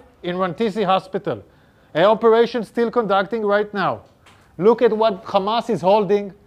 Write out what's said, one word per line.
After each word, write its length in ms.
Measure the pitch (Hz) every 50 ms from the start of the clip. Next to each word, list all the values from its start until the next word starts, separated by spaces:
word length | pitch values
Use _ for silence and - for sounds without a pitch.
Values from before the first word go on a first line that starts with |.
| - _ _ _
in 140 | - 175 175
Rantisi 500 | 185 190 180 160 - 226 214 175 220 196
Hospital. 580 | 175 190 190 - - - 190 - 165 120 101 - _ _ _ _ _ _ _ _ _ -
An 80 | 151 180
operation 600 | 208 220 202 233 226 226 233 240 226 - 240 190
still 280 | - - 240 233 226
conducting 520 | - 247 220 185 196 196 196 196 240 226 214
right 300 | 202 202 208 208 208 202
now. 300 | 202 175 147 117 101 - _ _ _ _ _ _ _ _ _ _ -
Look 240 | 180 226 233 233 254
at 100 | 214 220
what 300 | 214 220 226 190 185 -
Hamas 460 | - - 196 190 208 226 240 - -
is 100 | 214 151
holding 500 | 170 185 208 220 202 170 208 202 202 190 - _ _